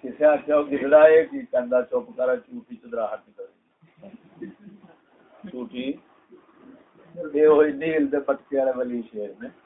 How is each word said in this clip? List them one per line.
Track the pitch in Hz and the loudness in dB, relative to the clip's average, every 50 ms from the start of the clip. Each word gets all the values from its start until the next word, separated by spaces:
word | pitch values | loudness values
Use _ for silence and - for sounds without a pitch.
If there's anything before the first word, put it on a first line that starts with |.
کسے | - 127 110 - 151 | -14 -16 -4 2 2
آکھیا، | 151 147 139 - 147 151 | 2 2 2 -2 -2 -2
"او | 147 | -2
گدڑا، | 143 139 143 135 131 139 151 151 | 0 -2 -6 -6 0 4 6 8
اے | 156 160 160 165 160 | 8 8 8 6 4
کی | - 139 139 123 | 2 -8 -12 -10
کہندا؟ | _ - 127 123 120 127 123 | _ -4 -4 -4 0 -2 -2
چپ | 120 _ 127 123 113 120 110 | -2 _ -6 -6 -6 -8 -8
کر، | 120 127 127 127 | -6 -4 -4 -4
چوٹی | 120 _ _ 123 120 113 _ 120 | -4 _ _ -18 -18 -18 _ -20
چدراہٹ | 110 _ 120 117 117 110 101 107 104 _ 107 | -20 _ -12 -8 -6 -6 -6 -8 -12 _ _
نکل | 104 - 95 - _ _ _ _ _ _ 156 _ _ _ | _ -20 -20 -20 _ _ _ _ _ _ _ _ _ _
گئی۔" | - 196 - - _ _ _ - - - - _ 208 196 - _ _ _ _ _ _ _ _ _ _ _ _ _ - 196 | -20 -20 -20 -20 _ _ _ -18 -18 -18 -18 _ _ -20 -20 _ _ _ _ _ _ _ _ _ _ _ _ _ -20 -18
چوٹی، | - 123 120 - 127 123 127 135 151 - _ _ _ _ _ _ - _ _ _ _ _ _ - - _ _ _ _ _ _ _ 165 | -14 -14 -14 -12 -12 -10 -10 -10 -10 -10 _ _ _ _ _ _ -20 _ _ _ _ _ _ -20 -20 _ _ _ _ _ _ _ -16
اے | 170 160 151 143 147 151 | -16 -14 -6 0 4 4
ہوئی | 156 151 147 156 151 | 6 6 6 4 2
نیل | 139 139 156 165 160 156 143 135 | 0 -4 -6 -4 -2 -2 -2 -2
دے | 139 143 | -2 -4
پٹکے | 139 - 139 139 _ _ 139 135 | -2 -4 -6 -6 _ _ -4 -2
والے | 131 135 127 | -2 -2 -2
ولی | 123 127 123 120 117 110 - | -4 -6 -6 -6 -8 -10 -10
شیر | 113 107 104 98 95 104 | -12 -12 -12 -12 -12 -16
نے۔ | 117 175 _ _ _ | -18 -20 _ _ _